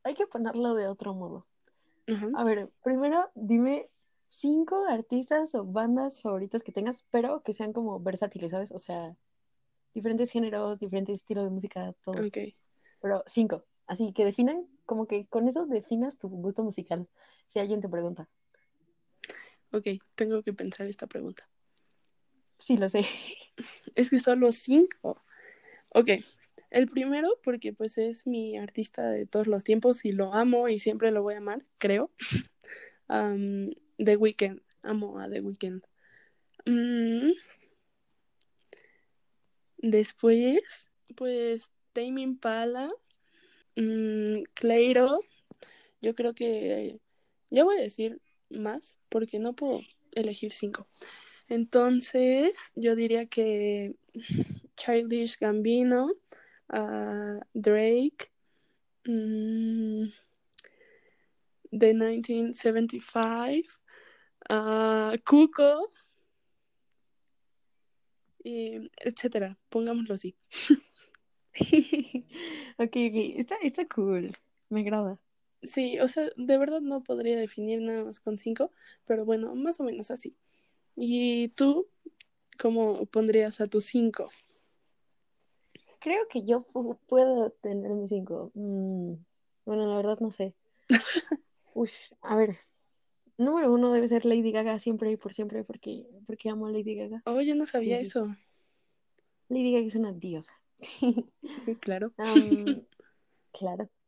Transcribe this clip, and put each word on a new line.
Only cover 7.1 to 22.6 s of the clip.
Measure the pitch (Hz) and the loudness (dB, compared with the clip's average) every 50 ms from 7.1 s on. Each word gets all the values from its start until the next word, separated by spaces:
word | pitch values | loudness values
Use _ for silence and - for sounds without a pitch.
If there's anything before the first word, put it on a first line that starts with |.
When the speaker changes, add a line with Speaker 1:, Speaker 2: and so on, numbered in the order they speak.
| - 240 233 254 294 302 | 0 0 0 0 -2 -4
Speaker 1:
que | - - 208 | -4 -6 -6
sean | - 220 214 214 | -4 -6 -6 -4
como | 240 233 220 196 190 | -4 -4 -4 -6 -4
versátiles, | 175 190 185 185 214 202 - - 175 165 | -4 -6 -4 -2 -4 -6 -4 -8 -8 -6
¿sabes? | 175 190 202 208 | -6 -6 -6 -8
O | - 180 | -10 -14
sea, | - - 175 170 170 165 175 - _ _ _ _ _ _ _ _ _ _ _ _ _ _ _ | -12 -10 -8 -8 -8 -10 -14 -18 _ _ _ _ _ _ _ _ _ _ _ _ _ _ _
diferentes | 226 202 226 226 226 247 240 | -6 -4 -2 0 0 -2 -2
géneros, | - 233 233 220 208 208 214 208 208 202 | 0 -2 -2 -2 -2 -4 -4 -4 -4 -6
diferentes | 208 196 185 196 196 190 202 190 | -6 -4 -4 -4 -4 -4 -6 -8
estilos | - - 214 202 196 | -6 -6 -4 -4 -4
de | 196 | -4
música, | 190 190 190 208 - 185 185 185 180 - _ | -4 -6 -8 -8 -8 -8 -10 -10 -10 -10 _
todo. | - 185 - 214 208 | -8 -6 -4 -4 -4
Speaker 2:
Ok. | - 208 208 214 - _ _ _ _ _ _ _ _ _ | -6 -8 -8 -10 -12 _ _ _ _ _ _ _ _ _
Speaker 1:
Pero | - 196 202 190 - | -4 -2 -2 -2 -4
cinco. | - - 233 226 208 185 151 - _ _ _ _ - | -2 0 0 2 2 0 -4 -8 _ _ _ _ -10
Así | 185 180 226 208 190 | -4 -4 -4 -2 0
que | - 214 | 2 2
definan, | 202 208 - 240 262 311 349 359 - _ _ _ | 2 4 2 2 2 2 -2 -6 -10 _ _ _
como | - 226 220 220 214 | -6 -4 -4 -2 -2
que | 214 208 202 | -4 -4 -4
con | - - 233 233 247 | -4 -2 0 0 2
eso | 247 311 349 | 0 0 -2
definas | 302 262 214 202 - 233 226 240 277 277 - | -2 -2 -2 -2 -2 -2 -2 -2 -4 -4 -8
tu | - 190 | -12 -10
gusto | 190 180 175 196 196 - 220 | -10 -6 -6 -4 -4 -4 -4
musical, | 214 196 - 175 - 175 170 180 - _ _ - - _ _ _ _ | -4 -6 -8 -6 -4 -6 -6 -6 -8 _ _ -20 -20 _ _ _ _
si | - 214 | -4 -4
alguien | 202 202 214 208 | -2 -2 -2 -2
te | 196 196 | -4 -4
pregunta. | 175 170 170 175 175 170 156 - _ _ _ _ _ _ _ _ _ _ _ _ _ _ _ _ _ _ - - - - - - - _ _ _ | -4 -4 -4 -4 -6 -8 -12 -16 _ _ _ _ _ _ _ _ _ _ _ _ _ _ _ _ _ _ -18 -18 -18 -18 -20 -20 -20 _ _ _
Speaker 2:
Ok, | - 214 202 202 190 196 - _ _ | -6 -4 -2 -4 -4 -6 -8 _ _
tengo | - 220 220 220 214 | -4 -2 0 0 -2
que | 214 214 202 | -2 -4 -6
pensar | - 185 196 185 - 196 202 | -6 -8 -10 -8 -8 -10 -10
esta | 202 - - | -10 -10 -12
pregunta. | - - - - - 190 - - _ _ _ _ _ _ _ _ _ _ _ _ _ _ _ _ _ _ _ _ _ _ | -12 -10 -10 -10 -10 -12 -14 -20 _ _ _ _ _ _ _ _ _ _ _ _ _ _ _ _ _ _ _ _ _ _
Speaker 1:
Sí, | _ | _